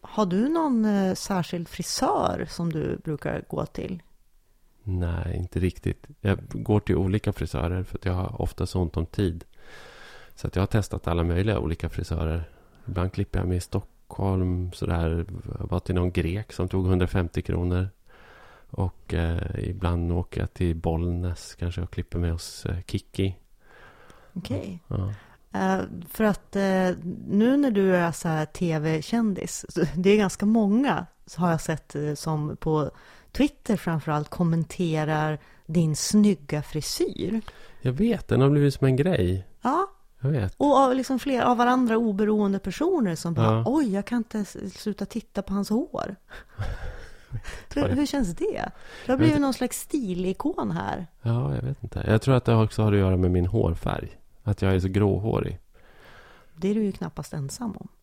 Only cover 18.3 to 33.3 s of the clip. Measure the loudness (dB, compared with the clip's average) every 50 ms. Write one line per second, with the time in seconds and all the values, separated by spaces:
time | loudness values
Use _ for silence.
18.3 | -20 -20 -20 -20 -20 -20 -20 -14 -4 -2 -2 -2 -2 -8 -10 -4 -2 0 0 0
19.3 | 0 0 0 -2 -2 -4 -2 -4 -4 -2 0 0 2 2 2 2 0 0 -2 -2
20.3 | -2 -4 -4 -4 _ 0 0 2 2 2 0 0 0 2 0 0 0 0 -2 -4
21.3 | -4 -6 -10 -16 -10 -6 -6 -4 -4 -4 -6 -6 -6 -8 -8 -4 -2 -2 0 0
22.3 | 0 -2 -6 -10 -14 -8 -6 -4 -4 -4 -6 -4 -6 -6 -6 _ _ -2 -2 -2
23.3 | -2 -6 -14 _ -20 -20 _ -20 -20 -20 -20 -20 -20 -20 -20 -20 -20 -20 -20 -14
24.3 | -14 -12 -8 -6 -6 -6 -6 -8 -12 -14 _ -6 -4 -4 -4 -4 -6 -8 -14 -20
25.3 | -20 _ _ _ -4 -2 0 2 2 0 -2 -6 -8 -14 -14 -14 -2 2 2 2
26.3 | 2 0 -4 -6 -4 -2 0 2 2 2 2 2 0 -2 -6 -10 -10 -10 -8 -2
27.3 | 2 4 4 4 4 4 4 2 4 4 4 4 4 4 2 2 -2 -2 -2 -2
28.3 | 0 0 -2 -4 -4 -4 -2 0 0 0 0 0 0 -2 -2 0 0 2 2 2
29.3 | 0 -2 -4 -8 -8 -10 -12 -8 -2 0 0 0 0 2 4 6 6 6 6 2
30.3 | 0 0 0 2 4 4 4 4 4 4 4 2 2 0 -2 -6 _ _ -20 -18
31.3 | -4 0 2 2 2 2 0 -2 -4 -4 -4 _ -6 -4 -4 -4 -4 -4 -4 -4
32.3 | -2 -2 -2 -4 -6 -4 -2 0 2 2 2 0 -4 -10 -20 -20 -20 -20 -20 _